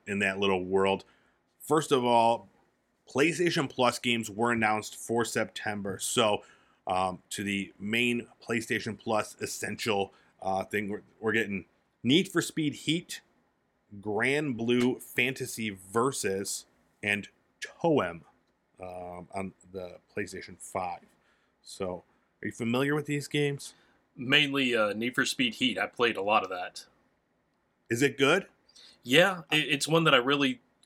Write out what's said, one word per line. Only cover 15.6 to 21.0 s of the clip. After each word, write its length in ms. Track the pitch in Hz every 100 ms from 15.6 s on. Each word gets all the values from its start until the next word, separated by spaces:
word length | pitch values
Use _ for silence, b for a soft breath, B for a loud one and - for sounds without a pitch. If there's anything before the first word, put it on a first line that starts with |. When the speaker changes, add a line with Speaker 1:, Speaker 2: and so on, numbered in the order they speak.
| 110
Speaker 1:
Versus, 960 | 95 95 110 131 - 101 95 98 - - _ _ _
and 260 | 104 101 - _ _ -
Toem, 600 | - - 170 135 90 85 - _ _ _ _ -
um, 480 | 92 90 90 90 87
on 200 | 98 95 - 90
the 260 | 95 90 87 _ -
PlayStation 420 | 95 92 90 90
five. 420 | - 98 90 85